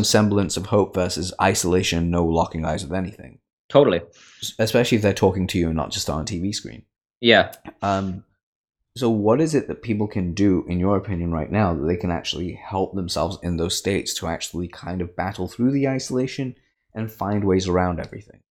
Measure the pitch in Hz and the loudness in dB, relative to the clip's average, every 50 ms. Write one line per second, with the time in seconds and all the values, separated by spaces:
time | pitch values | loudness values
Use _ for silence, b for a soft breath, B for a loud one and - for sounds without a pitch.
0 | 101 - - 107 107 104 101 101 98 85 - - 90 - - 107 95 92 - 95 | 4 4 4 4 4 4 4 2 2 0 -2 -4 -2 2 2 2 2 2 0 -2
1 | 90 90 - 76 82 90 - - 92 98 95 - - 87 87 92 92 - - 85 | -2 -2 -2 -4 -6 -6 -2 0 2 2 2 2 2 2 2 2 2 2 0 0
2 | 85 85 87 87 85 82 82 82 82 - - 80 80 76 78 76 - 69 87 95 | 0 2 2 2 2 2 2 2 0 0 -2 -4 -4 -4 -4 -4 -4 -6 -6 -4
3 | 92 87 - - - - - _ _ _ _ _ _ - - 139 143 120 92 - | -6 -6 -8 -14 -18 -20 -20 _ _ _ _ _ _ 2 4 4 6 6 4 0
4 | - - b b b b b b - - - - 110 110 - 120 117 - 123 107 | -2 -6 b b b b b b -14 -10 -4 -2 -2 2 2 2 4 4 2 2
5 | 104 101 98 - 107 95 92 95 92 92 - 92 85 82 80 80 69 - - - | 4 2 2 4 4 2 4 2 -2 -2 0 0 0 0 0 -2 -4 -4 -6 -6
6 | - - 73 78 76 - 104 85 90 101 101 - - - - - - _ _ _ | -4 -4 -4 -4 -4 -6 -6 -4 -4 -4 -4 -6 -8 -12 -14 -18 -20 _ _ _
7 | _ _ _ _ - 117 110 98 87 - - - - - - _ - 101 98 95 | _ _ _ _ 4 6 8 8 6 4 -2 -12 -18 -20 -12 _ -2 -2 0 0
8 | 98 95 90 98 - _ _ _ _ _ _ _ _ _ _ _ _ _ _ - | -2 -4 -6 -8 -12 _ _ _ _ _ _ _ _ _ _ _ _ _ _ -2
9 | 131 117 113 107 101 107 113 139 165 160 156 135 - - - - - 120 107 104 | 0 2 2 4 4 4 4 4 4 2 2 0 0 -2 -6 -8 -4 -2 -2 0
10 | 107 101 - 107 90 87 82 87 101 101 92 82 - - 87 90 90 98 101 95 | -2 -2 -2 -2 -4 -2 0 2 4 4 4 4 2 0 0 0 2 2 2 0
11 | 95 - 98 85 85 85 82 80 73 - 90 104 104 90 85 73 69 78 90 - | 0 -2 -4 -4 -2 -2 -2 -2 -2 -2 0 0 2 2 0 0 0 0 -2 0
12 | - 90 87 - - - - 73 90 87 - - - - 98 95 95 - - 98 | -2 -2 -4 -4 -4 -6 -6 -6 -6 -8 -8 -10 -12 -6 -4 -2 -2 -2 -2 -4
13 | 90 90 - - 78 87 95 - - 87 87 82 82 87 - - - 98 101 90 | -6 -4 -2 -2 -2 -2 -4 -4 -4 -4 -2 0 0 -2 -2 -2 -2 -2 -2 -2
14 | - - - - - 82 82 - - - - 85 90 85 - - - 85 90 92 | -2 -4 -6 -6 -6 -6 -6 -6 -8 -8 -6 -8 -8 -8 -10 -12 -10 -8 -6 -6
15 | 87 85 - - 87 95 101 - 92 90 - - 117 127 139 143 139 135 135 131 | -6 -6 -6 -4 -4 -4 -4 -6 -6 -6 -2 0 0 0 2 2 0 0 -2 -2
16 | 131 - 127 127 127 135 - - 135 127 123 - _ _ _ _ _ _ _ 110 | -4 -4 -2 -2 -2 -2 -4 -6 -6 -8 -8 -12 _ _ _ _ _ _ _ -8
17 | 110 110 - - 95 98 104 104 98 98 92 95 92 92 87 92 90 90 87 80 | -8 -8 -6 -6 -4 -2 0 0 2 4 4 4 2 2 2 2 2 2 0 -4
18 | - - - - - - - _ _ _ | -6 -10 -12 -16 -18 -20 -20 _ _ _